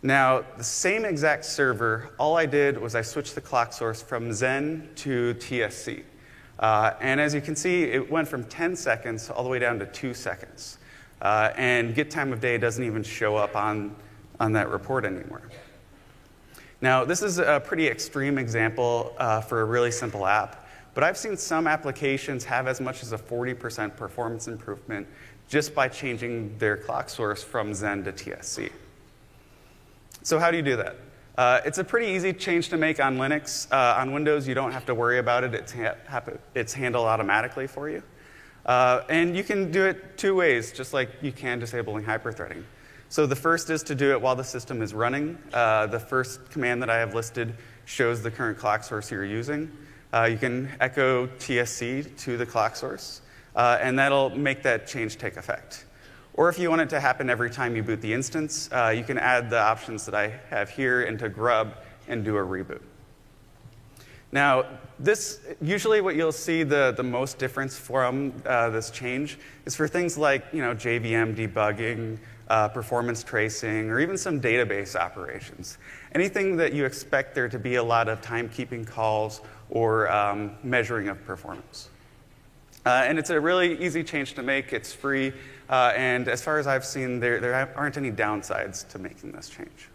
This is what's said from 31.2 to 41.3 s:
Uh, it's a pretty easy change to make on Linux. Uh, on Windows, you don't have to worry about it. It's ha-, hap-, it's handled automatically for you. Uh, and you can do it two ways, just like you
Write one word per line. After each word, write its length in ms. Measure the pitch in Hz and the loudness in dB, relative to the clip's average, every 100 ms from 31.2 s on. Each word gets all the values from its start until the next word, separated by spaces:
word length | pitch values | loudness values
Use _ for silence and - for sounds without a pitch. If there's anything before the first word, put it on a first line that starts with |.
| - - | -12 2
Uh, 260 | 123 127 151 | 6 6 2
it's 140 | 160 | -4
a 40 | |
pretty 280 | 185 233 233 | 0 0 0
easy 200 | 185 185 | 0 0
change 380 | 185 - 170 170 | -2 0 0 2
to 80 | 165 | 0
make 220 | 156 156 | 0 2
on 180 | 135 131 | 2 2
Linux. 540 | 135 151 151 - - | 0 0 -2 -8 0
Uh, 280 | 135 123 110 | 4 6 4
on 120 | 131 | 2
Windows, 360 | 139 151 151 131 | 0 2 2 2
you 60 | |
don't 180 | 131 131 | 0 -2
have 140 | 131 127 | -4 -4
to 80 | |
worry 240 | 117 117 123 | 0 2 2
about 260 | 120 120 | 4 2
it. 120 | 127 110 | 2 -4
It's 160 | - | -8
ha-, 240 | 120 107 - - | -4 -4 -4 -8
hap-, 340 | 127 - - - | -8 -8 -12 -8
it's 200 | 127 110 | -4 -4
handled 340 | 131 127 120 113 | -2 -2 2 2
automatically 580 | 110 101 104 123 - 135 | 2 4 2 2 -4 -8
for 240 | - 147 | -8 -8
you. 140 | - - - - - - - | -8 -12 -20 -20 -20 -20 -6
Uh, 380 | - 123 127 123 - | 2 6 6 4 2
and 260 | 160 170 175 | 2 2 0
you 80 | |
can 280 | 208 208 185 | 0 0 0
do 120 | 175 | 2
it 360 | 190 185 - - | 2 0 -10 -2
two 160 | 196 190 | 2 4
ways, 360 | 170 123 113 | 6 4 0
just 220 | - 127 | -10 -4
like 160 | 139 127 - | -2 -2 -4
you 80 | 143 | -6